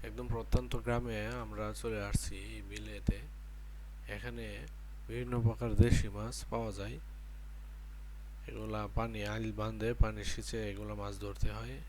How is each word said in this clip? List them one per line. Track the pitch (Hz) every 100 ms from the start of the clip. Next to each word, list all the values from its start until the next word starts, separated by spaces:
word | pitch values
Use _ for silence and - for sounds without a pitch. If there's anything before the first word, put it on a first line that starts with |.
| 117
একদম | 110 120
প্রত্যন্ত | 113 110 127 123 123
গ্রামে | 117 117 120 110 107 123
আমরা | 110 107 107 107
চলে | 117 107 101
আসছি | 101 - 98 101
এই | 110 101
বিলেতে। | 104 107 101 - 101 - - - - - - - - -
এখানে | 101 123 117 110 104 131 - - - -
বিভিন্ন | 117 123 123
প্রকার | 117 110 120 107
দেশি | 117 - 107 101
মাছ | 110 - -
পাওয়া | 117 110 98
যায়, | 101 139 - - - - - - - - - - - - - - -
এগুলা | 110 110 107 104 113
পানি | 113 110 104
আইল | 107 110 107
বান্ধে | 107 110 110 120
পানি | 110 110 98
সেচে | - 107 117 107
এগুলা | 98 107 104
মাছ | 101 98
ধরতে | 101 98 - 107
হয় | 113 135